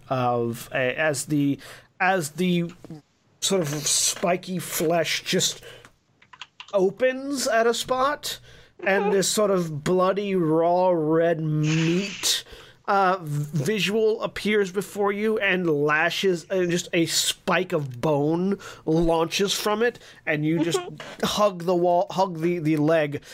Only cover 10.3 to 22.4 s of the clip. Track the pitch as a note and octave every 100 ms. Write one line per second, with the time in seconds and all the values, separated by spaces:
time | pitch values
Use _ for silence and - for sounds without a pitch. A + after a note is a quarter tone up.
10.3 | F#3+ D#3+ D#3+ E3+ F3 F#3 F3 D3+ D#3+ E3
11.3 | E3+ D#3+ D3+ D3+ D#3+ E3 F3 G3+ F3+ -
12.3 | - - - - - - G3 F#3+ F#3+ D#3
13.3 | D3 D3 E3 C#3 G#3+ F3 G#3+ A3 A3 G#3
14.3 | - G3+ G#3+ F#3+ F#3 F#3 G3+ G3+ G3+ A3
15.3 | G#3+ G3 F3+ E3+ D3 D3 D3+ E3+ - G3
16.3 | F3 - F#3+ F3 E3+ - F3+ E3 - -
17.3 | - - F3 F#3 E3+ C#3 A#2+ D#3+ C#3+ D3
18.3 | E3 F#3+ - - - - D#3+ E3+ E3 E3
19.3 | - G3 - G#3+ G#3 A#3+ A3+ - - -
20.3 | D3+ D3+ E3 C#4+ F#4 F4+ D3+ - - G3
21.3 | - G#3 F3+ E3+ F3+ F3+ F3 G3 F3 F#3+
22.3 | E3